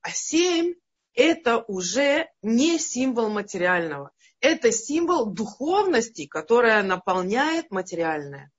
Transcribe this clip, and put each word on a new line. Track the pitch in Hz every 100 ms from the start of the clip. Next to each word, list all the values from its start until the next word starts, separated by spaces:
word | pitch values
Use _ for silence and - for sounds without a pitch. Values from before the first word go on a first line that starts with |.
А | -
семь | - - 320 359 339 349 349 _ _ _
это | - 302 330 240 233 226
уже | 185 180 220 285 302 320 _
не | 214 233 311 330
символ | - 247 262 240 214
материального. | 208 202 185 180 180 165 143 147 _ _ _
Это | 277 320 233
символ | 220 - 311 339 339 220
духовности, | 180 220 - 285 392 392 254 226 - 143
которая | 156 156 233 233 214
наполняет | 196 180 196 185 185 233 302 330 320
материальное. | 190 185 170 165 151 143 139 143